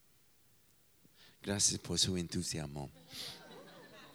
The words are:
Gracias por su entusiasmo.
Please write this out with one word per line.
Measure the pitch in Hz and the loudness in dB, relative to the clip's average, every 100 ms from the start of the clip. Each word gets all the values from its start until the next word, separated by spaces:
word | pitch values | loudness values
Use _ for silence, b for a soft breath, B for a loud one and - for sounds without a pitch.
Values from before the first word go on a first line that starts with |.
| - - - - - - _ - _ _ - b b b | -20 -20 -20 -20 -20 -20 _ -20 _ _ -20 b b b
Gracias | - 101 - - | 0 4 4 4
por | - 85 | 0 4
su | - 92 | 4 4
entusiasmo. | 85 92 82 82 76 73 71 - - B B B - - - - - - - | 2 0 0 -2 -4 -4 -6 -10 -14 B B B -14 -16 -16 -18 -18 -18 -18